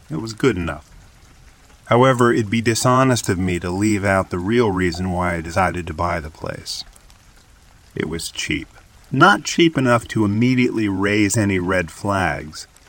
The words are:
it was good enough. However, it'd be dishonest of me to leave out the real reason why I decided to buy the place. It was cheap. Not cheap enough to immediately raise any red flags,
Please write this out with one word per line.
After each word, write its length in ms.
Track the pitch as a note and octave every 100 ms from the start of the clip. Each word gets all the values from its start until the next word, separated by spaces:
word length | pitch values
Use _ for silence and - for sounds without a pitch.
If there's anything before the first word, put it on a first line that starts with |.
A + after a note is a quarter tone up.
| -
it 100 | -
was 140 | A2+
good 240 | G#2+ C3+ F#2
enough. 320 | E2 D2+ - - - - - - - - - - -
However, 480 | A#2+ C3 B2 A#2+
it'd 160 | B2 G2+
be 120 | A2+
dishonest 680 | A#2 A2+ B2+ B2+ C3 A#2+ -
of 80 | F#2
me 220 | F#2 F2
to 100 | F2+
leave 340 | F#2+ G#2+ G#2
out 280 | G2 F#2+ F#2
the 80 | F#2
real 320 | F2+ A#2 A2+
reason 400 | F2+ F2+ E2+ F#2
why 240 | F2 F2+ E2+
I 60 |
decided 440 | E2 E2 F2+ E2+ E2+
to 80 |
buy 260 | D#2+ F2 F2
the 120 | D#2
place. 520 | - - - - - - - - - - - - - - - - -
It 140 | D2+
was 220 | E2 -
cheap. 360 | - - - - - - - -
Not 320 | C3 F3 G#3
cheap 340 | - - E3+ D#3+
enough 300 | C3 A#2+ -
to 160 | A2+ G#2
immediately 640 | G#2+ A#2+ B2+ B2 A2+ G#2
raise 480 | F#2+ G2 G#2 G2+ A2+
any 220 | G2+ F#2+
red 320 | F2 F#2 E2
flags, 720 | - G2+ G2 F2 D2 D2+ - - _